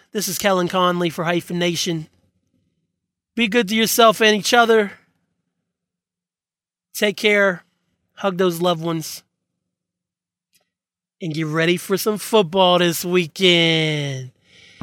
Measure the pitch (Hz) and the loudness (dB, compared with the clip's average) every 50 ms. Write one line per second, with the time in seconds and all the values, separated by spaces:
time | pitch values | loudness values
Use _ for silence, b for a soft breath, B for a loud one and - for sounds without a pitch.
0 | B B - 208 175 196 170 - - 202 190 180 175 170 190 185 180 180 175 175 | B B -8 -6 -6 -6 -6 -2 0 0 2 2 0 -2 0 0 0 0 0 0
1 | 175 165 - 185 160 170 175 170 - - 175 175 175 180 170 151 - 180 165 160 | -2 -4 -4 -4 -4 -2 -2 -4 -4 -4 -4 -2 -2 -2 -2 -4 -4 -4 -6 -6
2 | 156 _ _ _ _ _ _ _ _ _ _ _ _ _ _ _ _ _ _ _ | -8 _ _ _ _ _ _ _ _ _ _ _ _ _ _ _ _ _ _ _
3 | _ _ _ _ _ _ - 226 233 190 247 240 208 180 220 220 226 - - 240 | _ _ _ _ _ _ -2 -2 -2 2 2 0 0 0 0 0 0 0 4 6
4 | 233 220 - - 220 214 214 202 - - 240 240 233 226 226 220 202 190 - _ | 6 6 6 4 2 2 2 2 0 2 2 4 4 4 4 2 2 -2 -8 _
5 | _ _ _ _ _ _ _ _ _ _ _ _ _ _ _ _ _ _ _ _ | _ _ _ _ _ _ _ _ _ _ _ _ _ _ _ _ _ _ _ _
6 | _ _ _ _ _ _ _ _ _ _ _ _ _ _ _ _ _ _ - - | _ _ _ _ _ _ _ _ _ _ _ _ _ _ _ _ _ _ -6 -2
7 | 208 208 - - 220 208 208 202 196 190 175 170 _ _ _ _ _ _ _ _ | -2 -2 -2 0 0 0 2 2 2 0 -2 -4 _ _ _ _ _ _ _ _
8 | _ _ _ - - 196 180 175 190 180 170 165 175 180 170 160 165 170 165 165 | _ _ _ -6 -6 -6 -2 0 0 0 0 0 -2 -2 -2 -2 -4 -4 -4 -6
9 | 156 - - - _ _ _ _ _ _ _ _ _ _ _ _ _ _ _ _ | -6 -10 -14 -16 _ _ _ _ _ _ _ _ _ _ _ _ _ _ _ _
10 | _ _ _ _ _ _ _ _ _ _ _ _ _ _ _ _ _ _ _ _ | _ _ _ _ _ _ _ _ _ _ _ _ _ _ _ _ _ _ _ _
11 | _ _ _ _ 190 160 147 160 160 151 156 160 165 175 180 170 - - 190 175 | _ _ _ _ -10 -8 -6 -6 -6 -4 -2 0 0 0 0 -2 -2 -4 -4 -2
12 | - 220 214 180 - - 220 214 190 151 185 190 185 180 180 175 180 175 156 - | -2 -4 -4 -4 -4 0 2 2 2 2 2 2 4 4 4 4 2 2 0 -2
13 | - 175 180 185 170 147 _ - 190 180 175 170 165 165 165 160 156 156 151 147 | -4 0 0 0 0 -2 _ 2 2 4 4 4 4 2 2 0 0 -2 -2 -4
14 | 143 139 135 131 127 127 _ B B B B B B B B B | -4 -6 -8 -10 -12 -14 _ B B B B B B B B B